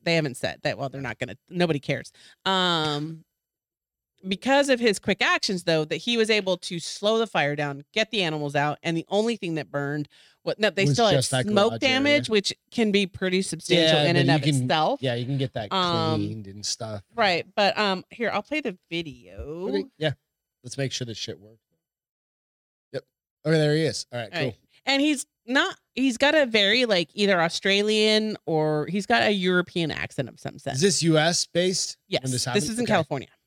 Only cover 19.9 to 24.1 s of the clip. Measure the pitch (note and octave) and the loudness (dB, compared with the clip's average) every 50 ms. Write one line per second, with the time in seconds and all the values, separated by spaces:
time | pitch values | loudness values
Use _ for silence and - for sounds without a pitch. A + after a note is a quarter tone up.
19.9 | _ - D#3 D#3 C3 - _ _ _ _ _ _ _ _ - B2 - - C3+ B2+ | _ -4 -4 -4 -4 -6 _ _ _ _ _ _ _ _ -18 -12 -6 -6 -6 -4
20.9 | - - B2+ A#2 G#2+ - - - G#2 - G2 G#2+ A2+ A2+ _ _ _ _ _ _ | -4 -6 -8 -8 -10 -10 -10 -12 -12 -12 -16 -20 -20 _ _ _ _ _ _ _
21.9 | _ _ _ _ _ _ _ _ _ _ _ _ _ _ _ _ _ _ _ _ | _ _ _ _ _ _ _ _ _ _ _ _ _ _ _ _ _ _ _ _
22.9 | - C3+ - _ _ _ _ _ _ _ - D3+ D#3+ D#3+ D3+ D3+ D3 D#3 D#3+ C#3 | -12 -12 -12 _ _ _ _ _ _ _ -2 0 2 2 4 2 2 2 0 0
23.9 | G#2 - - _ | -2 -4 -8 _